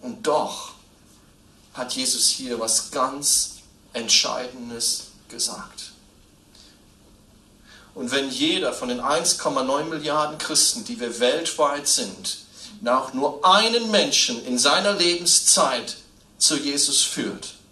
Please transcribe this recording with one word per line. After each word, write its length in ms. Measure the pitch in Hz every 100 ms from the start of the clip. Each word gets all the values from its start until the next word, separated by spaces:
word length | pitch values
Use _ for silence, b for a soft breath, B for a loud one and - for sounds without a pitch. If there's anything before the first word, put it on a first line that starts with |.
Und 260 | 127 104 156
doch 460 | 151 - - - - - - - - - _ - - -
hat 180 | - 123
Jesus 380 | 131 127 120 -
hier 280 | - 131 117
was 320 | 113 - -
ganz 680 | 147 127 139 143 - - - - _ -
Entscheidendes 1160 | 117 113 - 120 123 127 127 117 117 117 - - - -
gesagt. 640 | 117 - 104 - - - - - - - _ _ B B B B - - - - - _ _ B B B
Und 180 | - 120
wenn 180 | 139 139
jeder 420 | 120 156 185 139
von 160 | - 123
den 120 | 123
eins 360 | 127 156 170 -
Komma 260 | 160 139
neun 280 | 127 143 156
Milliarden 480 | 165 147 151 151 156
Christen, 480 | - 156 - 127 107
die 120 | 117
wir 200 | 120 107
weltweit 680 | 123 151 165 - 147 143 147
sind, 520 | - 107 92 - - B B B B 117
auch 260 | 127 131
nur 320 | 127 143 -
einen 460 | 185 196 226 233 220
Menschen 520 | 208 143 - - - -
in 120 | 123
seiner 360 | 143 151 202
Lebenszeit 1040 | 202 175 175 175 - - - 147 123 104 - - - - -
zu 180 | - 151
Jesus 460 | 139 143 - -
führt 540 | - - 110 101 - - -